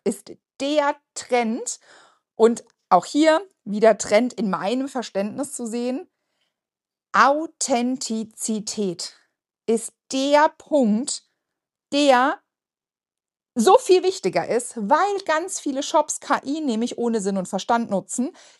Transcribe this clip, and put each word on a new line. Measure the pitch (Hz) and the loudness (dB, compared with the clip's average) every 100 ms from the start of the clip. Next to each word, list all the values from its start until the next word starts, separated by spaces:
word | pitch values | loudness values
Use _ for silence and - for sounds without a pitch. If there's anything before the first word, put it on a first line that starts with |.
ist | - 220 - - _ - | -6 -6 -12 -20 _ -8
der | 277 302 285 294 _ | -2 0 0 -4 _
Trend, | - - 247 226 262 494 - _ - _ _ _ | -18 -2 0 0 -4 -6 -12 _ -20 _ _ _
und | - 220 233 - _ _ | 2 2 2 -8 _ _
auch | 180 - | 2 2
hier | 285 311 311 392 _ | 2 4 4 -2 _
wieder | - 208 220 208 | -8 2 4 4
Trend | - 214 247 | 2 2 2
in | - 220 | -2 -4
meinem | 170 185 254 269 | -2 -4 -4 -4
Verständnis | 254 214 190 208 - - | -8 -6 -6 -6 -6 -10
zu | - 233 | -10 -8
sehen, | 240 247 262 370 _ _ _ _ _ _ _ _ _ _ | -6 -4 -6 -10 _ _ _ _ _ _ _ _ _ _
Authentizität | 196 247 294 320 - - 240 247 262 - 220 220 - - 214 214 - 196 170 - - _ _ _ _ | 2 4 2 -4 -8 -2 0 0 -4 -6 -6 -8 -10 -6 -6 -6 -4 -4 -6 -12 -16 _ _ _ _
ist | - 226 - - _ | -2 -2 -2 -14 _
der | 269 269 294 311 - | -4 2 4 4 0
Punkt, | - 302 226 214 294 - - _ _ _ _ _ _ | -2 2 2 0 -2 -8 -12 _ _ _ _ _ _
der | 285 285 247 269 381 _ _ _ _ _ _ _ _ _ _ _ 247 | 2 4 6 4 -2 _ _ _ _ _ _ _ _ _ _ _ 0
so | 277 480 | 6 6
viel | - 359 | 6 4
wichtiger | 359 - 185 165 - | 2 -2 -2 -2 -2
ist, | 220 - 240 | -4 -4 -8
weil | 202 302 403 403 | 0 2 2 -2
ganz | 392 311 359 - | -2 -4 -4 -8
viele | 294 269 | -6 -6
Shops | 294 220 - - | 0 0 0 -6
K | - 240 | -2 -2
I | 254 311 | -2 -4
nämlich | 294 220 233 - | -2 -2 -4 -4
ohne | 233 226 | -4 -2
Sinn | 196 196 | -2 -4
und | 180 | -4
Verstand | 190 - 233 233 | -6 -2 -2 0
nutzen, | 196 - - 269 - - _ | -4 -4 -6 -6 -8 -20 _